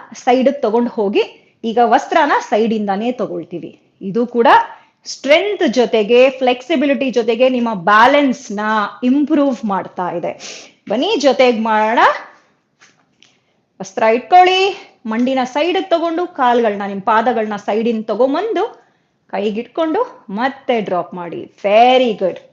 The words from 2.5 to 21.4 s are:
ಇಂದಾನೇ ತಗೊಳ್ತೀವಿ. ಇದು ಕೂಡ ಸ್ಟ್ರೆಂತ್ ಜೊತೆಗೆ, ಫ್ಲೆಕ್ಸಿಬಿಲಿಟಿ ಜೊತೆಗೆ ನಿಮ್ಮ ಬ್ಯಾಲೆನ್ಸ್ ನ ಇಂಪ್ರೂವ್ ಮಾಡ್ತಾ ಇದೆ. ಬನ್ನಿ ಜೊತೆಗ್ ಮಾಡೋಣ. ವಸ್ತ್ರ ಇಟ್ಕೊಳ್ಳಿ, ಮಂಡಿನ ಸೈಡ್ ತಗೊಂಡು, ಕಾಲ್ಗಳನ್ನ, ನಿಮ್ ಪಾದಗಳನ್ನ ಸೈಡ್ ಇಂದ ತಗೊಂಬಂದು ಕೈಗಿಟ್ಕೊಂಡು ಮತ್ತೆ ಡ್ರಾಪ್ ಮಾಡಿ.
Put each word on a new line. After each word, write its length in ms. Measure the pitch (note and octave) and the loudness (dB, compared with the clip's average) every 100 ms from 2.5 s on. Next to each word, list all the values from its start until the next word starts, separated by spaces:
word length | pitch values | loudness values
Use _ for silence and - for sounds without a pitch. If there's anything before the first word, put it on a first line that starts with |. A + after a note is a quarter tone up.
| G#3+ A3+ | 0 0
ಇಂದಾನೇ 380 | A3 G3+ G3 A#3+ | -2 -4 -4 -4
ತಗೊಳ್ತೀವಿ. 720 | B3 F3+ F3 D#3+ F3 - - _ _ | -6 -6 -8 -10 -12 -14 -18 _ _
ಇದು 240 | G3 F#3 A#3+ | -6 -4 -2
ಕೂಡ 200 | A#3+ B3 A4+ - - _ _ | 2 4 4 2 -8 _ _
ಸ್ಟ್ರೆಂತ್ 580 | - - C4 D#4+ G4+ G4 D#4+ | -18 -6 2 2 2 -2 0
ಜೊತೆಗೆ, 640 | B3+ A#3 A3+ G#3 A#3+ C4+ | 0 0 0 2 4 4
ಫ್ಲೆಕ್ಸಿಬಿಲಿಟಿ 800 | C4 B3+ B3+ - D#4 C#4+ A#3+ C4+ | 2 -2 -2 -2 0 0 0 -2
ಜೊತೆಗೆ 380 | A#3+ A3+ A3+ B3+ | -2 -2 2 2
ನಿಮ್ಮ 260 | B3 A#3 | 0 -2
ಬ್ಯಾಲೆನ್ಸ್ 800 | G#3 E3+ G#3+ B3 C#4+ C#4+ - - | -4 2 4 6 4 2 -2 -8
ನ 80 | G3+ G#3+ A3 G#3 - | -6 -4 -2 -4 -2
ಇಂಪ್ರೂವ್ 600 | B3 C#4+ C#4+ D4+ C#4 B3 | 0 0 2 2 0 -2
ಮಾಡ್ತಾ 460 | G#3+ F#3 F#3 - F3 | -4 -4 -6 -8 -6
ಇದೆ. 220 | E3+ E3 - - - - _ - | -6 -8 -10 -14 -18 -20 _ -6
ಬನ್ನಿ 280 | A3 F4+ A4 | -4 -2 0
ಜೊತೆಗ್ 440 | C#4 B3+ B3+ A3 | 2 4 2 2
ಮಾಡೋಣ. 380 | A3 G#3+ A3 B3+ G#4+ D5 - - _ _ _ _ _ _ _ _ _ _ _ _ _ - | 0 0 0 2 2 0 -8 -20 _ _ _ _ _ _ _ _ _ _ _ _ _ -18
ವಸ್ತ್ರ 220 | F#3+ - | -12 -2
ಇಟ್ಕೊಳ್ಳಿ, 880 | A3+ A#3+ - F4+ F#4 F#4 F#4+ - - _ A3 | 0 0 4 6 6 4 0 -4 -14 _ -8
ಮಂಡಿನ 320 | A3 B3+ C4 | -4 -2 -2
ಸೈಡ್ 460 | B3+ D4 E4 F#4 - | -2 -2 -2 -2 -2
ತಗೊಂಡು, 360 | E4+ E4+ E4 F4 | -2 -2 -4 -6
ಕಾಲ್ಗಳನ್ನ, 560 | - B3 A#3+ A#3 G3+ G3+ | -2 0 2 0 -2 -6
ನಿಮ್ 160 | G3 | -6
ಪಾದಗಳನ್ನ 540 | G3 A3 A3+ A3+ G#3+ G3+ | -2 0 0 -2 -4 -6
ಸೈಡ್ 320 | - G#3 A#3 | -6 -4 -2
ಇಂದ 160 | A3+ | -4
ತಗೊಂಬಂದು 840 | G#3+ G#3 C4+ D4+ A4+ F4 A4 - _ _ _ _ _ | -4 -2 0 -2 -4 -4 -4 -8 _ _ _ _ _
ಕೈಗಿಟ್ಕೊಂಡು 920 | G3 G#3+ G#3 A#3+ - D#4+ F#4 B4+ - - | -6 -6 -6 -8 -4 -2 -2 -4 -8 -12
ಮತ್ತೆ 500 | G3 C4 C4 - A#3 | -6 -6 -6 -4 -4
ಡ್ರಾಪ್ 340 | G3+ F3+ F3 | -2 -6 -6
ಮಾಡಿ. 380 | F3+ F3 E3+ | -10 -12 -12